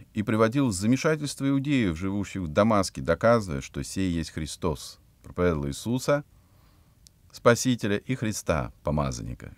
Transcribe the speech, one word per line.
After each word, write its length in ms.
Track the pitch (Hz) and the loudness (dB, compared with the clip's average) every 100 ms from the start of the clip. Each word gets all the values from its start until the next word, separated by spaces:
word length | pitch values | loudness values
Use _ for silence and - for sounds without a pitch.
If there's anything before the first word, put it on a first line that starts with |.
| - | -8
и 80 | 107 | -4
приводил 460 | 101 107 113 139 131 | 0 4 4 4 0
в 40 | |
замешательство 760 | 90 107 131 160 156 147 - 139 | 2 2 2 2 0 -4 -4 0
иудеев, 480 | 139 143 135 101 80 | 0 2 2 2 0
живущих 460 | 95 101 95 98 | -2 -4 -4 -4
в 60 | 82 | 0
Дамаске, 520 | 76 107 104 92 - | 4 4 4 2 -2
доказывая, 600 | 67 85 113 120 98 69 | 0 2 4 4 2 -6
что 220 | - 71 | -6 -8
сей 300 | 69 98 95 | -6 -2 0
есть 180 | 82 80 | 0 -4
Христос. 680 | - 78 - 90 71 - - _ _ | -6 -8 -4 -4 -4 -8 -18 _ _
Проповедовал 460 | - - 90 78 71 | -10 0 0 0 -2
Иисуса, 560 | 71 110 127 - 147 - - _ _ _ _ _ _ - _ _ | -6 -4 -4 0 -2 -2 -16 _ _ _ _ _ _ -20 _ _
Спасителя, 680 | - 120 120 127 120 110 101 | 0 2 4 2 0 0 -2
и 160 | - | -2
Христа, 580 | 127 107 101 - 78 58 - | -4 -4 -4 -2 -2 -4 -8
помазанника. 680 | - 73 69 58 53 62 - | -4 -2 -2 -4 -10 -12 -14